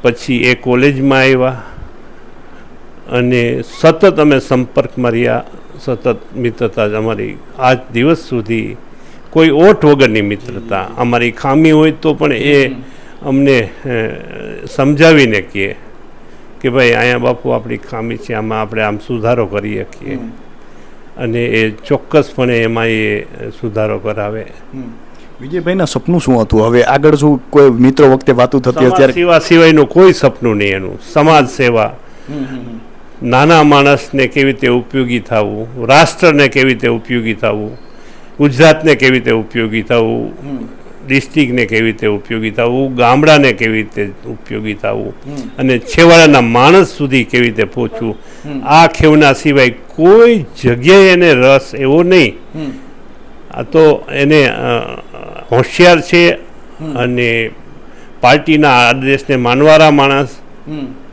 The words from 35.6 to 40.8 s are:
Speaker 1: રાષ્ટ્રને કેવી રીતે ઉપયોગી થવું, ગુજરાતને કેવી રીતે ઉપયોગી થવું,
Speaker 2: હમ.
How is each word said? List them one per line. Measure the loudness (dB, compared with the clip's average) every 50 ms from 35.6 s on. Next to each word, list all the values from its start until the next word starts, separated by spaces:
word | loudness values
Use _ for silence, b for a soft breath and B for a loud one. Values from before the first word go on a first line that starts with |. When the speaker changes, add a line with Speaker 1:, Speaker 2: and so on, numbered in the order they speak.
| -10 -12 -10 -10 -2
Speaker 1:
રાષ્ટ્રને | 2 4 4 4 2 0 0 2 2 4 4 2
કેવી | 2 2 0 0 0 0
રીતે | 0 -2
ઉપયોગી | -2 -2 -4 -6 -6 -6 -4 -4 -6 -6
થવું, | -4 -4 -4 -4 -4 -8 -10 -12 -16 -20 B B B B B B B B B B
ગુજરાતને | -2 -2 -2 2 4 4 4 4 4 2 0 0
કેવી | 2 2 0
રીતે | 0 0 0 -2
ઉપયોગી | -2 -2 -4 -6 -6 -6 -6 -4 -4 -6
થવું, | -4 -2 0 0 0 0 -2 -6 -6 -10
Speaker 2:
હમ. | -12 -14 -14 -12 -12 -12 -12 -14 -18 -20